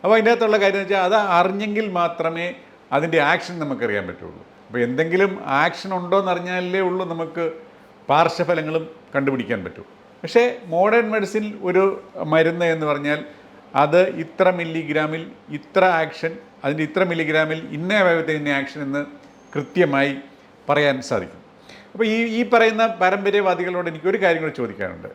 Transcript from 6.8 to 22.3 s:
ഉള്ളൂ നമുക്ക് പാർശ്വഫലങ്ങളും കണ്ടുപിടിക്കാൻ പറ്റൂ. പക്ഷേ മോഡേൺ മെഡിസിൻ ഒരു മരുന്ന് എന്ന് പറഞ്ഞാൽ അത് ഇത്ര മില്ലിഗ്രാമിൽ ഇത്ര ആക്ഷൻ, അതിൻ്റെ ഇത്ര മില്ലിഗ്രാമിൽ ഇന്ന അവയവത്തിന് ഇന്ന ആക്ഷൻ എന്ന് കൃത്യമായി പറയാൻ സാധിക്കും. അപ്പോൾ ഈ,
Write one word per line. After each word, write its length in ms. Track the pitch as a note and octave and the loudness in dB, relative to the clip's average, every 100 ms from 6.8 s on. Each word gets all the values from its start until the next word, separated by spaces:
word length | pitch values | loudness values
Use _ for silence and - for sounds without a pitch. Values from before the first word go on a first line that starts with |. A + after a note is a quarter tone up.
| F#3 | 0
ഉള്ളൂ 160 | F3+ F#3 | -2 -4
നമുക്ക് 320 | E3 E3 E3+ E3 E3 - - - - - | -6 -6 -4 -6 -6 -18 -20 -20 -20 0
പാർശ്വഫലങ്ങളും 760 | C#3+ E3 - E3 E3+ D3+ D#3+ D#3+ - - | 4 4 2 0 0 0 -4 -6 -16 -6
കണ്ടുപിടിക്കാൻ 460 | C#3 C#3 C3 G#2+ A2 | -2 0 -2 -4 -4
പറ്റൂ. 180 | F2 - - - - - | -6 -14 -20 -20 -20 -14
പക്ഷേ 200 | E3+ A#3 A#3+ - F#3 | 2 4 4 0 -6
മോഡേൺ 320 | E3 G3+ A#3 A3 | 0 4 4 2
മെഡിസിൻ 300 | G#3+ G3 G#3+ G#3+ G#3 F3+ | -2 -2 -4 -6 -6 0
ഒരു 140 | F3 F#3+ F#3+ - F#3 E3 | 2 2 0 -12 -10 0
മരുന്ന് 320 | D#3+ E3 E3+ E3+ | 4 4 2 -2
എന്ന് 120 | D#3+ D3+ | 0 -2
പറഞ്ഞാൽ 300 | C#3+ C#3+ D3 - - - - - C3+ | -2 -2 -4 -6 -18 -20 -20 -6 0
അത് 180 | D3+ E3+ F#3 B2 | 4 4 4 0
ഇത്ര 220 | D#3+ - F#3 F3+ | -10 0 2 2
മില്ലിഗ്രാമിൽ 640 | E3+ D#3+ D3+ D3+ D#3 D#3+ E3 - - D3 | -4 -6 -4 -2 -2 -6 -10 -18 -14 -14
ഇത്ര 240 | - F#3+ F#3 E3 | -2 4 4 4
ആക്ഷൻ, 300 | D#3 - E3 E3 - - | -2 -4 -8 -8 -18 -6
അതിൻ്റെ 200 | C#3 D3+ D3+ | -4 -2 -2
ഇത്ര 140 | F#3 F#3 | 0 0
മില്ലിഗ്രാമിൽ 480 | E3 D#3 D#3 D#3 D#3+ E3 D3+ | 0 0 0 0 -2 -8 -8
ഇന്ന 120 | F3 G#3 | -2 2
അവയവത്തിന് 360 | F#3 E3+ D#3+ D#3 | 4 2 0 -2
ഇന്ന 120 | D3 C#3 | -2 -2
ആക്ഷൻ 200 | C3+ D3+ C#3 | -4 -8 -6
എന്ന് 160 | C#3+ D3 - - - - | -6 -6 -14 -20 -20 -10
കൃത്യമായി 600 | C#3+ C#3 F3+ E3+ C#3 C#3+ C#3 - - - - - | -8 -4 2 2 4 0 -2 -12 -20 -20 -18 0
പറയാൻ 280 | C#3+ C#3+ C3 B2 | 2 2 0 -2
സാധിക്കും. 320 | A2+ F2 - - - - - - | -4 -4 -16 -20 -20 -20 -20 -20
അപ്പോൾ 140 | G3 A3+ | -4 0
ഈ, 20 | A3 A#3 | 0 0